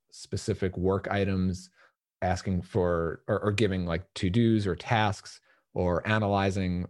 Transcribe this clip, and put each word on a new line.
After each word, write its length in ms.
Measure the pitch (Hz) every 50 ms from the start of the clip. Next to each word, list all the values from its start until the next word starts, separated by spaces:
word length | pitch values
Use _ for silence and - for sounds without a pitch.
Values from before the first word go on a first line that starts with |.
| _ _
specific 640 | - - - - - 101 - - 101 - - 92 92
work 300 | - 87 92 95 98 - -
items, 600 | 98 101 98 98 98 92 92 92 90 92 - - _ _ - _ _ _ _ _ _ -
asking 400 | - 90 92 95 - 101 92 90
for, 640 | 85 - - 104 90 87 87 85 85 82 - - -
or, 120 | - 107 95
or 120 | - 107
giving, 360 | 104 104 113 98 95 92 90
like, 160 | 87 82 82 - _ -
to-dos 540 | - - 92 90 120 117 113 110 110 101
or 80 | 98 82
tasks 640 | - - - 120 110 107 104 98 - - - - - _ _ _ _ _ _ -
or 340 | - 90 87 87 85 -
analyzing 800 | 104 110 110 107 98 101 98 98 98 95 98 92 90 90 87 90 -